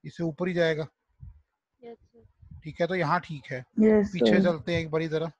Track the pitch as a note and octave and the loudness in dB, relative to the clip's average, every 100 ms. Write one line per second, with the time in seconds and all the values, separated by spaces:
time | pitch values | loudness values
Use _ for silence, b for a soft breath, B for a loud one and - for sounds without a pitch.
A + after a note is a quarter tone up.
0 | D#3 - E3+ D3 F3+ F3 E3 D#3 D#3 _ | -16 -8 -8 -4 -4 0 0 0 -6 _
1 | _ _ - - _ _ _ _ A#3+ A#3 | _ _ -20 -20 _ _ _ _ -20 -20
2 | _ A#3 _ _ - - D#3 - E3+ F#3 | _ _ _ _ -20 -16 -16 -4 -2 0
3 | D3+ F3 - D3 - B2+ B2+ - G#3+ G#3+ | 0 0 -2 -14 -10 -12 -8 2 4 4
4 | G3+ F#3 A3+ F#3+ F#3 D#3+ - E3+ D#3+ D#3+ | 2 2 4 6 4 0 -2 -4 -2 -4
5 | D#3+ D#3 D#3+ | -2 -4 -6